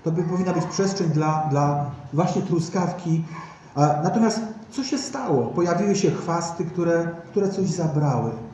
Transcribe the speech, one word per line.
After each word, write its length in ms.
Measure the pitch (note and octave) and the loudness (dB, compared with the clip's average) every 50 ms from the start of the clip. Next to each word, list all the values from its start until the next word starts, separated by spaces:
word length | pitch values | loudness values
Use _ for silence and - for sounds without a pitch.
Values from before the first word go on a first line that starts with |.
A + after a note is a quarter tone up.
| - | -2
To 80 | E3 | 0
by, 100 | D#3+ F3+ | 0 0
powinna 300 | E3+ E3+ F3+ F3 F3+ F#3 | 0 0 0 0 0 0
być 120 | E3 D#3+ - | 0 0 -2
przestrzeń 460 | - - F#3 G3 G3 F#3+ - F3+ D#3 | -2 -2 0 0 0 0 0 0 0
dla, 360 | C#3+ D3+ D#3 D#3 D#3 D#3 D#3 D3 | 2 2 2 2 0 0 0 0
dla 400 | C#3 C#3+ C#3+ D3 D3 C#3+ C#3+ - - - - - | 2 2 2 2 2 0 -2 -4 -6 -12 -12 -4
właśnie 300 | C#3 D3+ F3+ - - F#3 | 0 0 0 2 0 -2
truskawki. 840 | - - E3+ E3 - - - F#3 F3 D3+ - - - E3 D#3+ E3 E3 - - - - - - - - - - | 0 2 0 0 0 0 0 0 0 0 -2 -4 0 0 0 0 0 -4 -10 -14 -14 -16 -18 -20 -20 -8 2
A, 60 | C#3+ D3 D3+ D3 D3 D#3+ | 2 4 4 4 2 2
natomiast 360 | F#3+ - A#3 A3+ A3 - - - - - - - - | 2 4 4 4 4 2 -2 -6 -8 -10 -14 -16 -8
co 140 | - - C4 | -6 -6 -4
się 140 | - D4 B3 | -2 -2 -4
stało? 480 | - - - C4 B3+ G#3+ D3 B2 A#2 | -4 -6 -8 -6 -2 2 2 2 2
Pojawiły 500 | A2+ - F3 F3 F3 F#3+ F#3+ G#3 G3+ F#3+ | 0 0 0 0 2 2 2 2 2 2
się 140 | - - D#3 | 4 4 2
chwasty, 540 | - - - - - E3+ E3+ - - - E3+ | 2 0 -2 -2 -2 -2 -2 -4 -6 -6 -6
które, 440 | - - F3+ E3+ E3+ E3+ E3 E3+ E3+ - - - - | -4 -2 0 2 2 2 2 2 -2 -4 -8 -14 -2
które 180 | - G#3 G3 F#3 | 0 0 0 2
coś 220 | - G3 F#3 D#3+ | 0 0 0 0
zabrały. 600 | - E3+ D#3+ D3+ C#3+ D3+ D3 C#3+ B2 A2+ A2+ A2+ A2 - - - | 0 0 -2 0 2 2 2 2 2 2 0 -2 -4 -8 -12 -14